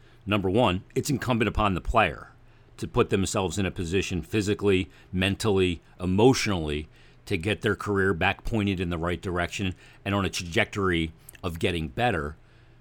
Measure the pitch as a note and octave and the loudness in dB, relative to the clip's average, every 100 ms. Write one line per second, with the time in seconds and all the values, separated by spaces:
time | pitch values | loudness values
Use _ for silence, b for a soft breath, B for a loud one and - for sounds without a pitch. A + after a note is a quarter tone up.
0 | b b F#2+ G#2 F#2 G#2 A#2 F#2 - - | b b -2 0 2 2 2 0 -4 -6
1 | - B2+ - A#2 G#2+ - G#2 F#2 - A#2 | -2 -2 0 0 0 2 2 0 0 2
2 | F#2+ C2 - - - b b - F2+ B2 | 2 0 -14 -20 -20 b b -12 -4 0
3 | - G#2 F#2 A2 F#2+ E2+ F#2 - E2+ F#2+ | 2 2 0 0 -2 0 -2 -2 -2 -2
4 | - F2+ - A2 G2+ G2 G2+ F#2 - B | 0 -4 -2 -2 0 0 2 2 0 B
5 | B F2+ F#2+ G2+ A2+ F#2+ F#2 E2 b b | B -2 0 0 2 4 2 0 b b
6 | F#2 F#2+ B2 B2+ A2+ F#2 D2+ D2 D2+ b | 0 6 6 6 0 -2 -2 -4 -8 b
7 | b b - G2 F#2 A#2+ G#2+ F#2+ - G2 | b b -8 -4 -2 -2 -2 -2 0 2
8 | F#2+ E2+ F#2 - - A2+ G2+ F#2 F2+ E2+ | 2 2 0 0 -2 -2 0 -2 -4 -2
9 | E2+ E2+ G2 F2 E2+ - F#2+ F2 B B | -4 -4 -4 -4 -4 -4 -6 -6 B B
10 | G2+ G2+ F#2 - F2+ F#2+ G#2 G#2 F#2+ E2+ | -4 -2 -2 -4 -4 -2 -2 0 0 0
11 | D#2+ - B B F#2 E2+ G2+ F2 D#2 B1+ | -2 -6 B B -10 -4 -2 -2 -4 -2
12 | A#2+ F2 C#2+ D2+ b b b b | -2 -2 -4 -10 b b b b